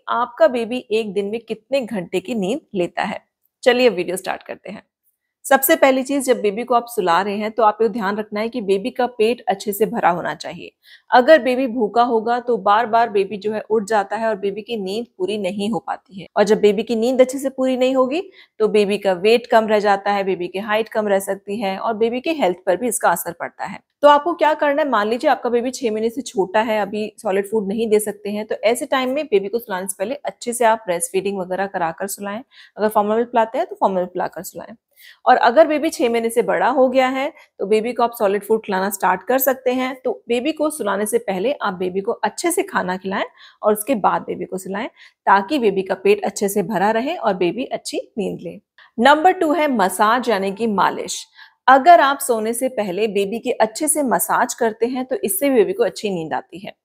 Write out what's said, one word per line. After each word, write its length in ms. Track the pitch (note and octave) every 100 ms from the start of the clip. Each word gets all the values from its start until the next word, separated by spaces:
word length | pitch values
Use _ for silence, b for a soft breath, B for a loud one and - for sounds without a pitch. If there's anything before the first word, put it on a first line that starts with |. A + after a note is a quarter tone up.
| -
आपका 380 | A#3 A#3+ - D#4+
बेबी 360 | B3 A3 B3+ -
एक 200 | A3 G#3+
दिन 140 | G3 G3+
में 140 | A3+
कितने 380 | - G#3+ _ C#4
घंटे 380 | G#3+ A3 E3+ F#3
की 140 | F#3 A#3
नींद 240 | F#3 C#4+ -
लेता 280 | G3+ F3 -
है। 180 | - - - _ _ _
चलिए 260 | B3+ A#3+ B3
वीडियो 260 | F3+ E3 F#3
स्टार्ट 260 | - -
करते 280 | - - -
हैं। 120 | - - _ _ _ _ _
सबसे 300 | - C4+ C4+ D#4+
पहली 260 | C#4 C4
चीज, 220 | C4 C#4
जब 160 | C4 A3+
बेबी 200 | G#3 G3+
को 100 | B3
आप 120 | A#3+ A#3
सुला 320 | - F3+ E3+
रहे 140 | G3+ G3+
हैं 140 | G#3+
तो 120 | A3
आप 160 | G#3+ G#3+
ये 60 | A3+
ध्यान 280 | A3+ F#3+ G#3
रखना 240 | G#3+ G#3
है 80 | A3+
कि 120 | B3
बेबी 280 | F#3+ G3 A3
का 160 | - B3
पेट 340 | B3 G#3+ A#3+ -
अच्छे 240 | F#3+ A3
से 140 | G3+ G#3
भरा 240 | A3+ E3+
होना 240 | F3 D#3+
चाहिए। 360 | D3+ C3+ F3 G2 - b b -
अगर 280 | B3 B3 D#4
बेबी 280 | A#3 B3 C4
भूखा 360 | A#3+ G#3 A#3
होगा 360 | B3 A3+ A3 A#3+
तो 160 | A#3+ A3+
बार 280 | G3+ G#3 A#3+
बार 220 | A3+ A#3
बेबी 260 | G3+ G3 G#3+
जो 140 | G#3+
है 80 | G#3+ -
उठ 140 | A3 G3
जाता 300 | A3 G3 G#3
है 120 | A3+
और 80 | G#3
बेबी 260 | G3+ G3
की 140 | G#3+ A#3
नींद 300 | F#3 G#3+ A#3+ -
पूरी 180 | F3+ G#3+
नहीं 320 | F#3 G3+ G3+
हो 80 | F#3+
पाती 400 | - F3+ _ F3+
है, 80 | - -
और 80 |
जब 160 | G3+ G#3
बेबी 220 | G#3 G#3
की 140 | A3+ A3+
नींद 240 | A#3 B3+
अच्छे 180 | B3+ C4+
से 100 | C4+
पूरी 260 | C4+ C4 B3
नहीं 200 | B3+ C4
होगी 260 | B3+ D#4 F#4+ B B -
तो 80 | G#3+
बेबी 300 | G#3 G3+ G3+
का 140 | G3+
वेट 320 | F3+ G3+ A3+ -
कम 200 | A3+ A3
रह 120 | G#3+
जाता 320 | G#3 G3 G3+
है, 120 | G3+
बेबी 240 | G3 F3+ F3
की 100 | F#3+
हाइट 280 | G#3+ G#3+ A3
कम 200 | A3+ G#3
रह 100 | G3
सकती 400 | G3 G3 - G#3
है 180 | G3 F#3+
और 160 | - G#3+
बेबी 240 | A3+ B3
की 140 | E4
हेल्थ 300 | D#4 F#3+ F3+ -
पर 100 | F3
भी 120 | B3
इसका 220 | G3 G#3
असर 220 | F3 E3+
पड़ता 300 | E3+ C3 -
है। 140 | B2 G3+ _ _
तो 60 | D4
आपको 240 | D4 D4
क्या 180 | E4+ D4+
करना 280 | D#4 D4 C#4+
है, 60 | D4+
मान 200 | A3+ G#3
लीजिए 220 | A#3+ D#4
आपका 200 | B3+ A#3+
बेबी 200 | A#3+ B3
छह 200 | B3+ A#3+
महीने 160 | G#3+ A3+
से 120 | A3+
छोटा 380 | A#3 G#3+ F#3 G#3+
है, 180 | A3 G#3+
अभी 320 | G3 G#3 G#3+ -
सॉलिड 320 | G#3+ G3 G3
फूड 180 | A3 F#3+
नहीं 200 | A#3 A3+
दे 80 | G#3
सकते 300 | G#3+ G3 G3+
हैं, 160 | G#3 G#3+
तो 80 | -
ऐसे 220 | G#3 B3 D4
टाइम 240 | B3+ B3+
में 140 | C#4 D4+
बेबी 220 | G3 F#3+
को 100 | A#3
सुलाने 280 | A3+ F#3 F#3+
से 100 | -
पहले 160 | G3+ C4+
अच्छे 360 | - - A#3+
से 120 | A#3
आप 180 | A#3 A3+ A3+
ब्रेस्ट 260 | E3+ -
फीडिंग 260 | F#3+ F#3+ G3
वगैरह 280 | F#3 F#3 G3
कराकर 400 | F#3+ E3 E3+ G3
सुलाएं। 340 | - G3+ G#3+ - B B -
अगर 120 | G#3+
फॉर्मूला 280 | A3 G#3 A3
मिल्क 120 | A#3+
पिलाते 300 | A#3+ A3 C4+
हैं 80 | F4
तो 100 | G#4
फॉर्मूला 240 | G#3+ F#3
मिल्क 120 | F#3
पिलाकर 300 | F3+ F3+ -
सुलाएं। 300 | F#3 - - A#3 _ B B B
और 120 | - B3
अगर 280 | - A#3+ D#4
बेबी 220 | D4+ D#4+
छह 200 | - B3
महीने 180 | A#3 A3+
से 120 | A#3
बड़ा 260 | G3 F3 G3
हो 200 | C4+ B3+
गया 180 | C4 B3+
है 240 | C4+ C#4+ b b -
तो 80 | F#3+
बेबी 260 | A3 A3+
को 100 | B3
आप 100 | A#3
सॉलिड 300 | - G#3 G3+
फूड 160 | G3+ A3
खिलाना 260 | A3 F#3 G3
स्टार्ट 320 | G3+ F#3 F#3
कर 160 | - C4
सकते 340 | C4 C4 B3
हैं। 220 | B3+ B3+ C4
तो 80 | B3 - -
बेबी 240 | A#3+ C4
को 160 | D#4 D4+
सुलाने 360 | D4+ G3+ G3 G#3
से 120 | A#3
पहले 320 | G#3+ F#3+ A3
आप 200 | C#4+ G#3
बेबी 260 | F3+ F#3 F#3
को 120 | G3
अच्छे 360 | - G#3+ - F4
से 120 | E4
खाना 320 | G4 A3+ F3+ F#3
खिलाएं 280 | F#3+ G3+ F4+ B B B
और 100 | G#3+
उसके 220 | G#3+ - A#3+
बाद 260 | F3+ E3+
बेबी 220 | - F#3
को 140 | F3+ F#3+
सुलाएं, 280 | F#3+ G3 D4 b b _ -
ताकि 320 | G3 G3+ D4+
बेबी 240 | A3 F#3
का 120 | F#3+ -
पेट 280 | G3 G#3
अच्छे 240 | - - G3+
से 140 | G#3
भरा 260 | F#3 F#3+ G3+
रहे 260 | A3+ C4+ F4
और 180 | A3 F#3
बेबी 280 | F3 G#3+ C4
अच्छी 320 | A3+ - D4+ - -
नींद 220 | F#3 E3
ले। 160 | E3+ F#3+ _ _ b -
नंबर 340 | B3 D4+ F#4
टू 200 | F#4 D#4+
है 160 | E4 D4+
मसाज 560 | A#3+ F#3 F#3 G#3+ B3 A#3+
यानी 240 | G3 G3
कि 140 | G3 A#3
मालिश। 560 | G3 D#3 - - - - B B _ -
अगर 320 | C4 C4 E4+
आप 180 | C#4 C#4
सोने 320 | - A3+ A3
से 140 | A#3 C4
पहले 360 | B3+ G3+ F3 A3+
बेबी 300 | G3 G3 A3+
की 120 | B3+
अच्छे 360 | - G#3+ - D#4
से 140 | D#4
मसाज 500 | C4+ F3 - F3 A#3+
करते 320 | - A3+ G#3+ A#3
हैं 180 | B3+
तो 120 | B3+ C4
इससे 300 | G#3 - C#4+
भी 60 |
बेबी 180 | B3+ F#3+
को 120 | F#3+
अच्छी 260 | G#3+ - G#3
नींद 220 | F3+ D#3+
आती 240 | C3 - E3+
है। 140 | G3+ -